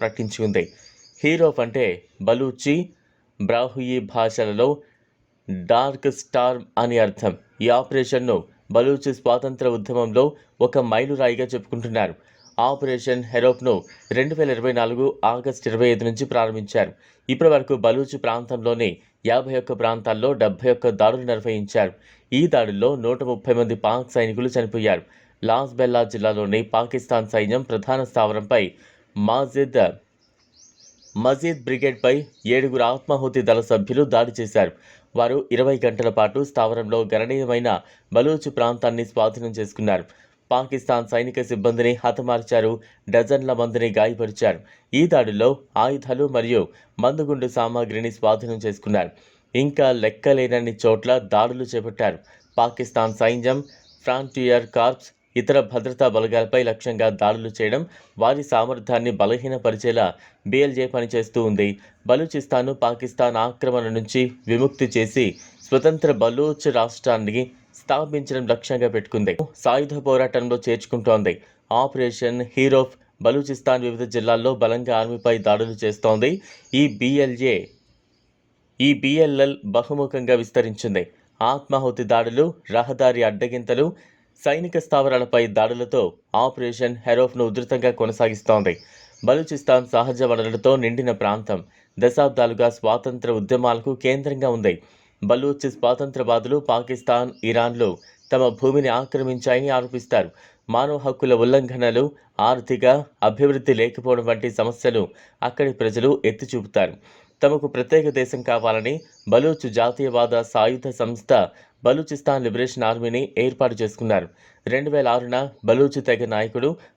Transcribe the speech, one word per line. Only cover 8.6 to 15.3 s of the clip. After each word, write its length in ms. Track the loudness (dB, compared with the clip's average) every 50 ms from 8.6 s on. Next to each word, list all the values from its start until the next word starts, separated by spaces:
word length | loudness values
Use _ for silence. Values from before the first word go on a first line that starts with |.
| _ -2 0
బలూచ్ 340 | 2 2 2 2 0 -2 -6 -6 -2
స్వాతంత్ర 480 | 0 0 0 0 0 -4 -6 -2 -2 -2
ఉద్యమంలో 560 | -2 -2 -4 -4 -2 -2 -2 0 2 2 2 2 0 -6 _ _ _ -2
ఒక 180 | -2 0 0 0 0 0 0
మైలురాయిగా 560 | 0 0 -2 -2 0 0 0 0 0 -4 -4 -6
చెప్పుకుంటున్నారు. 600 | -8 -8 -8 -10 -10 -8 -4 -2 -2 -2 -2 -4 -10 _ _ _ _ _ _ _ -2
ఆపరేషన్ 640 | 0 0 0 -2 -4 -4 -4 -4 -2 -2 -2 -2 -2 -4 -2
హెరోప్ను 400 | 2 4 4 4 2 2 0 0 0 -2 -8 -18 -16 _ -4 -2 0
రెండు 160 | 0 0 0
వేల 160 | 0 0 0
ఇరవై 220 | 0 0 0 -2 0 0
నాలుగు 280 | 0 -2 0 0 -2 -2 -2 0 -2
ఆగస్టు 440 | -2